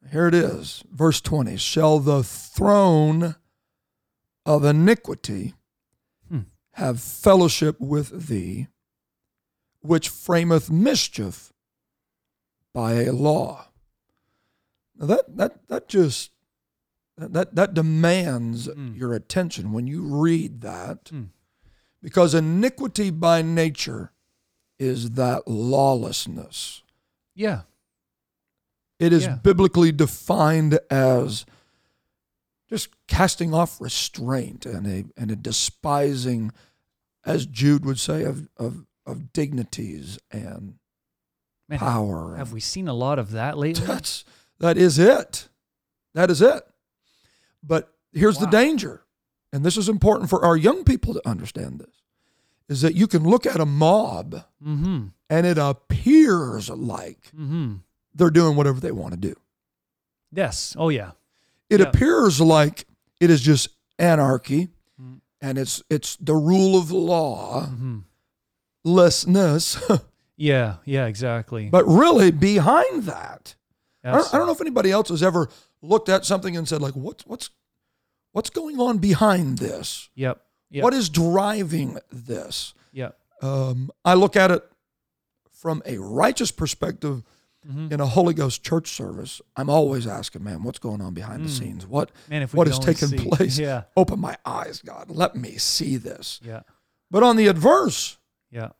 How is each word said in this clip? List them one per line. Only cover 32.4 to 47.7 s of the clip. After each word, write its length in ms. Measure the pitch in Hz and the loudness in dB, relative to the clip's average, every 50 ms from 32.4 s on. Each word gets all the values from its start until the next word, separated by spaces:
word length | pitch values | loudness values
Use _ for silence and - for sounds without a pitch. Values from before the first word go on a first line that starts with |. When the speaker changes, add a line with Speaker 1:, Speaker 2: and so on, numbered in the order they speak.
| _ _ _ _ _ _ | _ _ _ _ _ _
Speaker 1:
just 200 | - 220 - - _ _ _ _ | -8 -8 -8 -8 _ _ _ _
casting 460 | - - 180 185 - - 175 170 156 | 0 2 2 2 2 -2 -4 -2 0
off 260 | 160 175 165 - - | 0 0 -2 -4 -12
restraint 840 | - 127 - - - - - - 120 120 131 131 120 - - - - | -12 -8 -6 -6 -8 -8 -8 -8 -6 -4 -4 -4 -4 -8 -12 -16 -14
and 200 | 127 117 95 101 | -12 -10 -8 -6
a, 200 | 101 95 95 98 - _ - | -6 -6 -6 -8 -10 _ -10
and 120 | 120 107 | -8 -8
a 40 | 110 104 | -8 -8
despising, 1120 | - - 117 - - - - _ - 160 143 143 143 143 143 131 123 127 123 117 110 107 113 _ _ _ _ _ _ _ _ _ _ _ _ _ _ | -8 -8 -6 -4 -4 -6 -8 _ -4 -2 0 0 0 0 -2 -4 -4 -4 -4 -4 -6 -8 -10 _ _ _ _ _ _ _ _ _ _ _ _ _ _
as 200 | - 160 165 135 | -4 -4 -4 -4
Jude 400 | - 135 110 135 143 147 143 143 | -6 -6 0 2 2 2 2 0
would 140 | 135 135 127 | -2 -4 -4
say, 240 | - - 151 156 160 | -4 -4 -4 -4 -4
of, 220 | 147 143 - 151 - _ _ | -6 -6 -8 -12 -16 _ _
of, 280 | 113 120 123 - - _ _ _ _ | -10 -10 -10 -12 -18 _ _ _ _
of 260 | - 131 123 - 123 _ | -14 -14 -14 -14 -10 _
dignities 840 | - 151 143 143 127 113 - - - 113 101 78 78 69 69 101 120 _ _ | -4 -4 -4 -4 -6 -8 -8 -10 -12 -12 -12 -12 -14 -14 -16 -18 -18 _ _
and 440 | - 110 101 95 95 - 98 - - _ _ _ _ _ _ _ _ _ _ _ _ _ _ _ _ _ _ _ | -14 -14 -12 -12 -14 -14 -16 -18 -20 _ _ _ _ _ _ _ _ _ _ _ _ _ _ _ _ _ _ _
Speaker 2:
Man, 100 | 147 139 | -10 -6
Speaker 1:
power 560 | 135 135 120 117 107 104 95 80 80 85 87 | -4 -4 -2 -2 -4 -4 -6 -8 -10 -10 -12
Speaker 2:
have 120 | - 139 117 | -12 -12 -12
Speaker 1:
and 40 | 117 | -12
Speaker 2:
we 60 | 110 | -12
seen 280 | - - - 190 190 170 | -10 -10 -10 -8 -8 -8
a 40 | 127 | -6
lot 240 | 117 123 131 147 139 | -4 -4 -4 -4 -4
of 120 | 117 98 | -6 -8
that 260 | 107 113 113 139 151 151 | -8 -8 -6 -6 -6 -4
lately? 280 | 143 156 165 170 170 | -4 -4 -4 -4 -6
Speaker 1:
That's, 380 | 185 - 262 - - - - - _ _ _ _ _ _ _ | -6 -6 -6 -6 -10 -10 -10 -14 _ _ _ _ _ _ _
that 180 | - 170 170 170 | 0 0 4 4
is 220 | 180 180 147 139 | 4 4 6 6
it. 480 | 170 214 262 - - - - - - _ _ _ _ _ _ _ _ _ _ _ _ _ _ | 6 6 6 4 2 -6 -12 -16 -16 _ _ _ _ _ _ _ _ _ _ _ _ _ _
That 160 | 151 175 180 | 0 2 2
is 120 | 175 135 | 4 6
it. 220 | 180 247 - - - _ _ _ _ _ _ _ _ _ _ _ _ _ _ _ _ _ _ _ - | 6 4 4 4 -6 _ _ _ _ _ _ _ _ _ _ _ _ _ _ _ _ _ _ _ -6
But 300 | 147 | -2